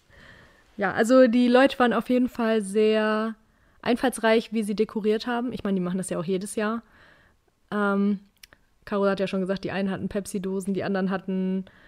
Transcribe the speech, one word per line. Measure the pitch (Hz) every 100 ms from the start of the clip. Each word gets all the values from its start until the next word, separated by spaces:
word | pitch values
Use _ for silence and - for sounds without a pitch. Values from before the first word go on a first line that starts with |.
| _ - - - - _ _ -
Ja, | 190
also | - 226 262 254
die | 247 247
Leute | 247 269 -
waren | 247
auf | 208 -
jeden | 247 247
Fall | - 226 220
sehr | 190 208 214 220 214 214 226 220 _ _ _ _
einfallsreich, | - 247 254 - 226 226 -
wie | 220
sie | 208 208
dekoriert | 214 220 208 220 247
haben. | 240 247
Ich | 208
meine, | 202 190
die |
machen | 180 185
das | 180
ja | 175
auch |
jedes | 170 190 202 -
Jahr. | 214 226 - _ - _ _ _ _ _ -
Ähm, | 208 202 196 202 202 - _ - _ _ _ -
Caro | 202 196
hat | 196
ja | 190
schon | 196
gesagt, | 185 190
die | 180
einen | 190 196
hatten | 185 190
Pepsi-Dosen, | 208 190 208 190 190 190
die | 190
anderen | 175 190 185
hatten | 190 190 185 185 190 185 _